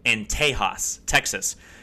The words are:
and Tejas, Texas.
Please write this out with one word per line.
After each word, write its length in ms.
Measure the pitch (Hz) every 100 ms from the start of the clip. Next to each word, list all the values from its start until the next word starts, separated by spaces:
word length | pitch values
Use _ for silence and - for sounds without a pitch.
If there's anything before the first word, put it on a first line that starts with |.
and 240 | 123 110 104
Tejas, 720 | - 147 117 95 - - - -
Texas. 500 | 143 - 95 - - - -